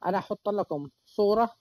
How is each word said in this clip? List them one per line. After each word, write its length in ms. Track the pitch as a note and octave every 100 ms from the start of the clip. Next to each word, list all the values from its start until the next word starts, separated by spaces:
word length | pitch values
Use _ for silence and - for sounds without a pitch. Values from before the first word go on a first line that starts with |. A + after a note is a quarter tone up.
| -
أنا 120 | F#3+
أحط 320 | - G#3 G#3
لكم 400 | G3+ F#3+ D3 C#3+ - _
صورة 500 | - G#3 G#3+ A#3 -